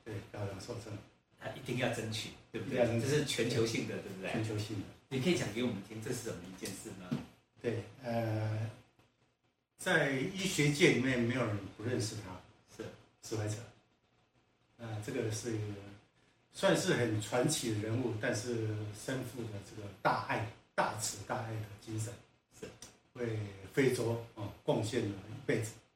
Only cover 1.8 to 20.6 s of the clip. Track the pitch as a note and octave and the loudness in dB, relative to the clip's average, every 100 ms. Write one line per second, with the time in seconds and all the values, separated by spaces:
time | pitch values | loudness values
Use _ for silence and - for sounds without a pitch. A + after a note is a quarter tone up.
1.8 | A#2 A2+ A2 A2 - - - A2 - B2 | 0 0 -2 -4 -6 -12 -10 -8 -2 4
2.8 | A#2 A2+ B2 D3 - - A2 A#2+ A2 - | 4 4 4 4 4 2 2 4 2 2
3.8 | - F#2+ G2 F#2 F#2 A2+ G#2+ G#2 - G#2 | -2 -6 -8 -6 -2 0 0 -2 -2 -6
4.8 | - - _ C3 F3+ D#3+ - G#2+ B2 G2 | -6 -14 _ 0 4 4 2 0 0 -2
5.8 | - A2 A#2+ A2+ A2+ F2 F#2 F#2 - F#2+ | -8 -8 -6 -4 -4 -8 -10 -8 -8 -8
6.8 | A2 F#2+ F#2 D3 - - _ - A#2 G#2 | -10 -12 -6 -6 -6 -18 _ -6 -2 -2
7.8 | - - B2 A#2 A2+ A2 A2 A2 A2+ - | -6 -10 -2 0 2 0 0 0 -4 -6
8.8 | - _ _ _ _ _ _ _ _ _ | -20 _ _ _ _ _ _ _ _ _
9.8 | F#3 E3 C#3+ C3 - F#3+ F#3+ - D3 D3 | 4 6 6 2 -2 0 0 4 4 8
10.8 | E3 A#2 C3 B2 A#2 C3 A2+ G2+ F#2+ - | 8 8 4 4 4 2 0 0 -6 -6
11.8 | A2 B2+ A2+ - F#2 F#2 - - _ - | -2 0 0 -4 -10 -14 -16 -20 _ -12
12.8 | A2 - - _ - A2 G#2+ A2 - - | -12 -12 -20 _ -6 -2 -2 -4 -8 -20
13.8 | _ _ _ _ _ _ _ _ _ - | _ _ _ _ _ _ _ _ _ -14
14.8 | A#2 A2 C#3+ C3 A2+ A2 A#2+ A2 G#2 G2+ | -6 -6 -2 0 0 -2 -2 -2 -4 -6
15.8 | - - _ _ _ _ _ - G3 D#3 | -12 -18 _ _ _ _ _ 2 4 6
16.8 | - C3 A#2 G#2+ - B2 D3 - A#2+ G#2 | 4 4 4 2 2 2 4 2 0 0
17.8 | A2 A#2+ A#2+ G#2 B2+ A2+ B2 A2+ G#2+ G#2 | 0 0 0 0 -2 -2 -2 -2 -2 -2
18.8 | G#2 - - C3 A#2 B2 G#2+ G2+ - A2 | -6 -8 -6 -4 -4 -8 -8 -8 -12 -12
19.8 | G2+ - - - - - A2 - | -14 0 2 2 0 -2 -2 -8